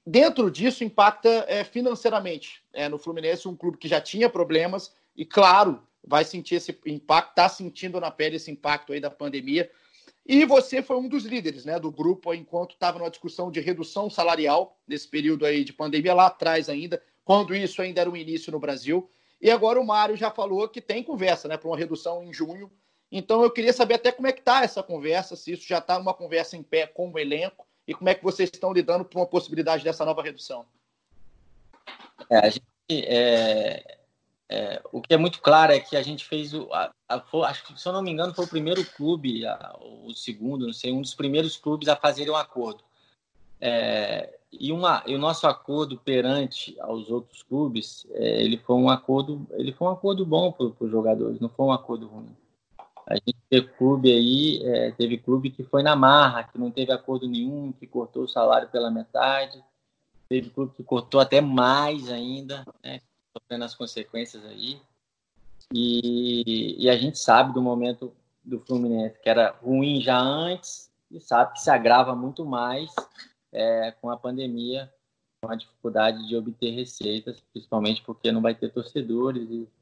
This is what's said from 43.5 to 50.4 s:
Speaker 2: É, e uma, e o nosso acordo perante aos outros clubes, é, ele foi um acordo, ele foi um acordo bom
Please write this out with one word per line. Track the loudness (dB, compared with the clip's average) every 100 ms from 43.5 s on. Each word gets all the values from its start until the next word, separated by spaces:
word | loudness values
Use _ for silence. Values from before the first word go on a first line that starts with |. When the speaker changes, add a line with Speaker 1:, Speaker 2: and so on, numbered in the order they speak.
| -8
Speaker 2:
É, | -2 -2 0 -2 -2 -4 -8 -14 _
e | -10 -6
uma, | 0 2 2 0
e |
o | -2
nosso | 0 2 0
acordo | 0 -2 -4 -4 -6
perante | -2 0 2 0 -2 -6 -12 -12
aos | -8 -8 -4
outros | -6 -6 -20
clubes, | -6 -2 -2 -4 -8 -14 -12
é, | -4 0 2
ele | 2 0
foi | 2
um | 4 4
acordo, | 2 2 0 0 -6 -8
ele | -6 -6
foi | -2 -2
um |
acordo | -2 -2 -2 0
bom | 2